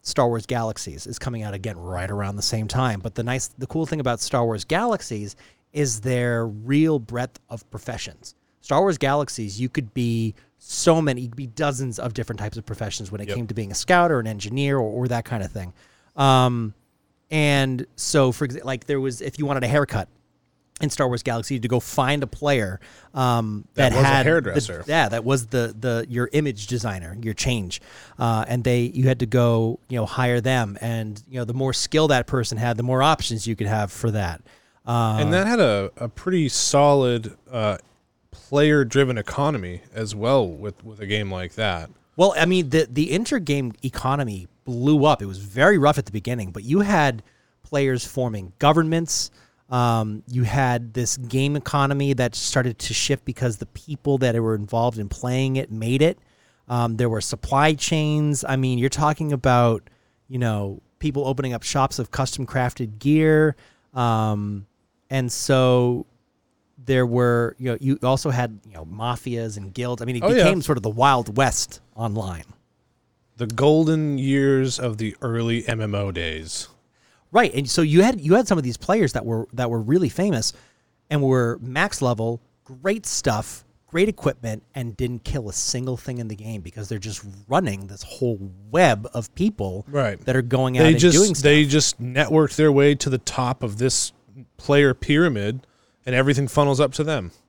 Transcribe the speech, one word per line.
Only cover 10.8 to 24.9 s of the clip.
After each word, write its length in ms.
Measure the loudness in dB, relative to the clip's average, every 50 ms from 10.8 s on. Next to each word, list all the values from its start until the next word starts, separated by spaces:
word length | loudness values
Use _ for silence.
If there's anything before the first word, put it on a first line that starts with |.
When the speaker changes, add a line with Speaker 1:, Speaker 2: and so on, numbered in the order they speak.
| 4 4 4 4
Speaker 1:
many, 200 | 4 0 -2 -2
you 60 | -6 -10
could 80 | -10
be 100 | -10 -12
dozens 520 | -12 -6 -4 -2 -2 -2 -2 -6 -6 -6 -6
of 140 | -6 -6 -6
different 260 | -6 -6 -6 -8 -8
types 180 | -8 -8 -8
of 80 | -10 -10
professions 460 | -10 -8 -8 -6 -8 -6 -8 -10 -10
when 100 | -10 -10
it 60 | -8
Speaker 2:
Yep. 80 | -6 -6
Speaker 1:
came 100 | -6 -6
to 60 | -6 -6
being 180 | -6 -6 -6
a 40 | -6
scout 360 | -8 0 2 4 4 6 4
or 80 | 2 0
an 80 | 0
engineer 500 | -2 -6 -6 -8 -6 -4 -2 0 0 0
or, 120 | 0 0 -2
or 160 | -2 -4 -2
that 160 | -2 -2 -4 -4
kind 160 | -4 -6 -6 -6
of 80 | -6
thing. 220 | -8 -10 -10 -10 -14 _ _ _ _ _ _ _ _
Um, 580 | 0 4 4 6 6 4 4 2 0 -4 -6 -8 _ _ _ _ _ _ _ _ _ _ _
and 540 | -2 0 2 2 2 2 2 0 -2 -4 -6 _ _
so, 360 | -10 -6 0 2 4 4 4
for 160 | 2 0 -4
exa-, 160 | -6 -6 -8 -8
like, 200 | -8 -8 -8 -4
there 140 | -4 -2 -2
was, 220 | -2 -4 -4 -6
if 180 | -10 -10 -6 -4
you 60 | -4
wanted 180 | -2 -2 -2 0
a 40 |
haircut 420 | 2 2 2 2 2 -2 -6 -6 -6 _ _ _ _ _ _ _ _ _ _ _ _ _ -4
in 80 | -4 -4
Star 180 | 0 0 0
Wars 160 | 0 0 -2 -2
Galaxy, 300 | -2 -4 -4 -4 -4 -6
you 40 |
had 40 | -4
to 60 | -2 0
go 100 | 0 0
find 440 | -2 -2 -2 0 2 2 2 0 -2
a 40 |
player, 540 | -6 -8 -4 0 0 2 2 0 -2 -6 -10 -12 -18 -20 -20 -20 -12 -4
um, 520 | 0 2 2 2 2 0 -2 -4 -8 -10 -10 _
Speaker 2:
That 160 | 2 2 4
Speaker 1:
that 40 | 4
Speaker 2:
was 80 | 4 4
a 40 |
Speaker 1:
had 180 | 6 6 4 4
the 40 | 4
Speaker 2:
hairdresser. 520 | 2 2 0 0 -2 -2 -2 -2 -8 -10 -6
Speaker 1:
yeah, 220 | -2